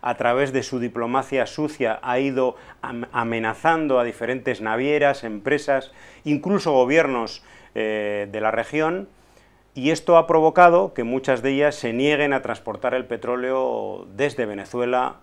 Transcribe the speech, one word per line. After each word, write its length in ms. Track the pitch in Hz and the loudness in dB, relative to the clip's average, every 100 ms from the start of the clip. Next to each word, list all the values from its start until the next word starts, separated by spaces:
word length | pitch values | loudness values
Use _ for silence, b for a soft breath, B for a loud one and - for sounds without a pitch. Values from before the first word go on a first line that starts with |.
a 140 | 123 | -4
través 380 | - 120 127 139 | 0 2 2 0
de 100 | 131 | -2
su 160 | - 127 | -2 -4
diplomacia 640 | 120 117 117 131 127 135 117 | -4 -4 -2 -2 -2 -2 -2
sucia, 520 | - 151 151 117 110 | -2 -6 -2 -2 -2
ha 160 | 123 123 | -2 0
ido 360 | 139 131 127 - B - | 0 0 0 -2 B -14
am-, 260 | - 120 120 | -12 -10 -4
amenazando 880 | 123 117 113 113 113 160 165 151 127 | -2 -2 -2 -2 0 0 2 2 2
a 60 | |
diferentes 560 | 120 - 117 127 135 107 | 0 -4 -6 -4 -4 -4
navieras, 640 | 110 113 139 151 143 135 | -2 -2 0 2 2 0
empresas, 680 | 117 104 135 143 143 135 - B B B | -8 -6 -2 -2 0 -2 -2 B B B
incluso 480 | 151 143 180 202 170 | -2 -2 0 0 2
gobiernos, 720 | 135 123 156 147 123 110 - B B B | 4 6 4 2 -2 -4 -10 B B B
eh, 540 | 113 110 107 104 104 101 | -4 -2 -2 -2 -4 -6
de 80 | 107 | -2
la 120 | 107 | 0
región, 580 | 113 113 151 156 185 196 b b b b b _ | 0 -2 -2 0 -2 -8 b b b b b _
y 140 | - 135 | -4 -2
esto 260 | 156 - | 0 4
ha 120 | 170 160 | 4 6
provocado 680 | 160 156 170 175 170 190 | 4 4 8 8 6 2
que 100 | - | -4
muchas 380 | 117 131 135 123 | -4 -2 0 0
de 100 | 131 | 0
ellas 240 | 135 147 | 2 2
se 160 | 143 120 | 0 -4
nieguen 400 | 117 143 147 143 | 0 2 2 2
a 100 | 135 | 0
transportar 520 | - 110 - 104 127 | -4 -8 -8 -6 -2
el 100 | 127 | -2
petróleo 1040 | 123 117 117 123 127 131 127 113 104 95 92 | -4 -6 -4 -4 -2 -2 -2 -4 -6 -10 -14
desde 300 | 101 143 - | -4 -4 -2
Venezuela 720 | 110 101 95 120 123 123 127 - | -6 -6 -8 -4 0 0 -2 -6